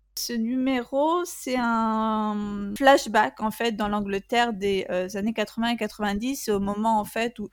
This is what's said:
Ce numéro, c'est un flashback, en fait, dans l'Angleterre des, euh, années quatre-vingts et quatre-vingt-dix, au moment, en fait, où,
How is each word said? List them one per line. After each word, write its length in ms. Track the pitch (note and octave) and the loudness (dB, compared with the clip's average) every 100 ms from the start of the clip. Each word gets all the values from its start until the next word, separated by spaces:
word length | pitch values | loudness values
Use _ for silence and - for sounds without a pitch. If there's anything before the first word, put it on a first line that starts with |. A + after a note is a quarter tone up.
| _ - | _ -10
Ce 180 | - | -6
numéro, 920 | A#3+ A3+ B3+ B3+ C4 A#3 C4+ D#4 F4 F4 | -4 -2 0 0 0 -2 0 2 2 -2
c'est 300 | - - B3+ | -6 -4 0
un 1160 | A#3 A3+ A3+ A3 A3 G#3+ G#3+ G#3 G#3 G3+ G3+ G#3 | 2 2 2 0 0 0 0 -2 -4 -4 -6 4
flashback, 640 | C4+ C#4 A#3+ G#3+ A3 - | 6 6 6 2 2 0
en 80 | A3 | -4
fait, 220 | - A#3 | -2 -2
dans 160 | G#3 G#3 | -2 -2
l'Angleterre 680 | G#3 G3+ G3 - A#3+ A#3+ | -2 -2 -4 0 0 2
des, 320 | G3+ G3+ F#3+ - | 0 0 0 0
euh, 160 | F3+ F#3 G3+ | -2 -2 -2
années 180 | G#3 | -2
quatre-vingts 360 | A3 G#3 - A#3 | -2 -2 -2 -2
et 80 | A#3 | 0
quatre-vingt-dix, 720 | G#3 - G#3 G3+ A#3+ C4+ - | -4 -4 -2 -2 -2 -4 -2
au 100 | G3+ | 0
moment, 400 | G3 G#3 A3 A3 | 0 0 2 2
en 60 | G#3 | 0
fait, 340 | A3+ A#3 A#3 | -2 -4 -4
où, 100 | G3+ | -12